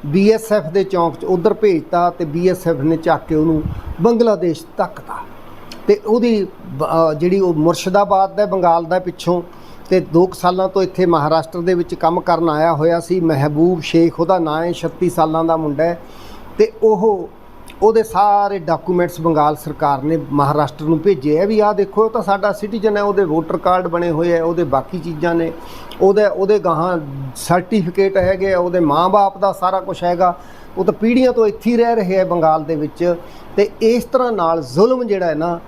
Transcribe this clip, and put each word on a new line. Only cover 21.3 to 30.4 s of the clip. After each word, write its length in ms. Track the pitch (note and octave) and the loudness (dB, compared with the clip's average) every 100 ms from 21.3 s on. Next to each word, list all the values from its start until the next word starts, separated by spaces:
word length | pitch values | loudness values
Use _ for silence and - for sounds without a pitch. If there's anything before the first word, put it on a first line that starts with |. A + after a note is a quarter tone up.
| D3+ | 0
ਆ 40 | G3+ | 2
ਵੀ 140 | G#3+ | 2
ਆਹ 140 | G#3 | 2
ਦੇਖੋ 320 | G3+ G3 G#3 A3 | 0 -2 0 0
ਇਹ 40 | |
ਤਾਂ 120 | A3+ | 0
ਸਾਡਾ 300 | G3 G3 G3+ | -2 0 0
ਸਿਟੀਜ਼ਨ 460 | G3+ G#3 A3 G#3+ G#3 | -2 -6 -2 0 0
ਹੈ, 40 | |
ਉਹਦੇ 220 | G3+ G3 | 0 0
ਵੋਟਰ 340 | F#3 D#3+ D#3+ F3+ | 2 0 -2 -2
ਕਾਰਡ 300 | F3+ F3+ F3+ | 2 0 0
ਬਣੇ 240 | E3+ F3 | -2 -2
ਹੋਏ 280 | D#3 F3 E3+ | 0 0 0
ਆ, 60 | E3 | 0
ਉਹਦੇ 180 | F3 | -2
ਬਾਕੀ 360 | D#3+ C3+ C3 F3+ | 0 0 -2 -10
ਚੀਜ਼ਾਂ 360 | D#3 D#3 E3+ E3+ | -8 -4 -2 0
ਨੇ, 160 | E3 E3 - - - - | -2 -6 -16 -16 -16 0
ਉਹਦੇ, 240 | F#3+ G3 G#3 | 2 4 2
ਉਹਦੇ 340 | - G3 G#3 | 0 0 2
ਗਾਹਾਂ 400 | F3 D#3 F3+ F3 C#3+ C3+ C3+ - | 2 0 0 -2 -6 -10 -10 -12
ਸਰਟੀਫਿਕੇਟ 800 | - F3 F3+ A3 F3 F3+ G3 F#3+ | 0 0 2 -2 0 0 2 2
ਹੈਗੇ 360 | F#3 F#3+ G3 | 2 0 0
ਆ, 60 | F#3 | 0
ਉਹਦੇ 200 | F3+ F3+ | 0 2
ਮਾਂ-ਬਾਪ 580 | D#3+ C#3+ F#3 G3+ G3 F#3 | 2 2 4 4 2 2
ਦਾ 140 | G3 | -2
ਸਾਰਾ 280 | E3+ F3+ F#3+ | 0 -2 -2
ਕੁਛ 240 | F#3 F3 | -4 -4
ਹੈਗਾ। 320 | F3 F3 F3+ F3 | -2 2 0 0